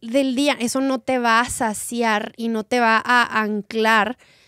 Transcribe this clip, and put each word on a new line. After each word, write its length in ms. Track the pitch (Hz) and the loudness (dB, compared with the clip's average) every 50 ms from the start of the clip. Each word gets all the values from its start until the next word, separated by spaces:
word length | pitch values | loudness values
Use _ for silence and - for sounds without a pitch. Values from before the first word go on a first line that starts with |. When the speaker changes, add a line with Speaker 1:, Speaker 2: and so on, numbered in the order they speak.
| - | -10
Speaker 1:
Ajá. 100 | 226 226 | -2 0
Speaker 2:
del 220 | 277 277 269 254 | 0 0 0 0
día 220 | 240 285 294 254 220 | 0 0 0 0 0
eso 220 | 226 233 - 262 | -2 -2 -2 0
no 200 | 262 269 262 247 | 0 0 -2 -2
te 180 | - - 262 247 | -2 -2 -2 0
va 220 | 240 233 226 226 | 2 2 2 2
a 100 | 247 240 | 2 0
saciar 840 | - - 247 220 208 - - - 240 233 233 226 214 208 214 - - | -2 -4 -4 -4 -4 -6 -8 -8 -4 -2 0 0 0 0 -2 -6 -10
y 120 | - 226 226 | -8 -6 -4
no 160 | 226 220 214 | -4 -4 -4
te 160 | - 254 247 | -2 0 2
va 200 | 240 226 220 220 - | 2 4 2 2 2
a 360 | - 247 247 233 - 226 220 214 | 2 2 2 2 2 0 -2 -2
anclar 760 | 208 214 208 202 - - 220 220 220 226 220 196 214 247 _ - _ _ _ _ | -2 -2 -4 -6 -6 -4 0 2 4 4 4 2 0 -2 _ -14 _ _ _ _